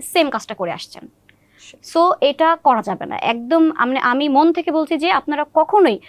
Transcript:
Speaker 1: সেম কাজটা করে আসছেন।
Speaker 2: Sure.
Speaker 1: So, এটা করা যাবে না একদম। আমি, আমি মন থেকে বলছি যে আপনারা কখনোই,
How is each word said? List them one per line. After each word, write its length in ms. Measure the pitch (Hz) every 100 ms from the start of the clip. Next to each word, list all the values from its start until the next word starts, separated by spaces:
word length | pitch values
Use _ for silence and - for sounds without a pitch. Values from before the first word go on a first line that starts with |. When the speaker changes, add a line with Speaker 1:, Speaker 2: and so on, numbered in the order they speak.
Speaker 1:
সেম 280 | - 359 294
কাজটা 240 | 226 -
করে 180 | 220 175
আসছেন। 340 | 160 - - 160
Speaker 2:
Sure. 880 | _ _ _ _ _ - _ -
Speaker 1:
So, 200 | 330 349 -
এটা 360 | 285 285 320 330
করা 260 | 294 233
যাবে 240 | 202 190 -
না 120 | -
একদম। 520 | - 233 240 330 320 311
আমি, 220 | 240 262
আমি 300 | 247 254 294
মন 240 | 269 320
থেকে 200 | 339 339
বলছি 240 | 311 302 320
যে 140 | 330
আপনারা 340 | 285 277 294 294
কখনোই, 440 | 320 320 415 330 196